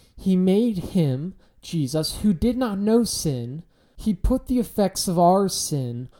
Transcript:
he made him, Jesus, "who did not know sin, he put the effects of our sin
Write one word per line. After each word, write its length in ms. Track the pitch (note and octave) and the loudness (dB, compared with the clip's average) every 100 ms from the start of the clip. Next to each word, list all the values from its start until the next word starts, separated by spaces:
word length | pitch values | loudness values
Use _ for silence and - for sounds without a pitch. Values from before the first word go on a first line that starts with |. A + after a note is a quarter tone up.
| _ | _
he 220 | - G3 F#3 | -8 0 2
made 420 | F#3 G3 A#3+ G3 | 4 2 2 -2
him, 560 | - F#3+ D3+ C3 E3+ - _ _ | -2 0 0 -2 -6 -12 _ _
Jesus, 560 | - E3+ C3+ D#3 D#3+ - | -8 -4 -2 -2 -4 -2
"who 140 | G#3+ | 0
did 240 | E3+ A3+ B3 | 2 0 0
not 220 | B3+ G3 | -2 -2
know 240 | G3+ A#3 | 2 2
sin, 600 | A3 - E3 B2+ A#2+ C#3+ - _ _ - | 2 -2 -4 -4 -6 -10 -14 _ _ -8
he 180 | A3 | -4
put 320 | G3 - C4 - | 0 0 0 0
the 140 | B3+ | -2
effects 480 | A3+ - F#3+ - - | -2 0 0 0 -2
of 100 | E3+ | 4
our 300 | F3 F#3+ G3 | 6 6 2
sin 600 | - - C#3+ B2+ A#2+ B2+ | -2 -4 -4 -4 -6 -10